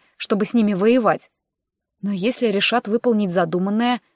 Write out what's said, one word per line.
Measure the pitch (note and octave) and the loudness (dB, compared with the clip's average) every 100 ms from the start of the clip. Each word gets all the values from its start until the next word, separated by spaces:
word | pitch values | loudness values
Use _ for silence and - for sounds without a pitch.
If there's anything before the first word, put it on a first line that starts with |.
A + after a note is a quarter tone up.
| _ - | _ -16
чтобы | - G3+ G#3 | -4 -2 0
с | |
ними | A#3+ G#3 | 2 2
воевать. | G3 G#3 B3+ G#3 D#3 - _ _ _ _ _ _ _ | 2 2 4 2 0 -4 _ _ _ _ _ _ _
Но | G3 | -6
если | G3 G3+ B3 A#3 | -2 -2 0 0
решат | G3 G3 A#3+ G3+ | 0 0 -2 0
выполнить | A3+ B3 G#3+ G3+ | -2 0 0 0
задуманное, | F3 E3+ F3 F#3+ G#3+ A#3+ B3 - | 0 0 0 -2 0 0 -2 -8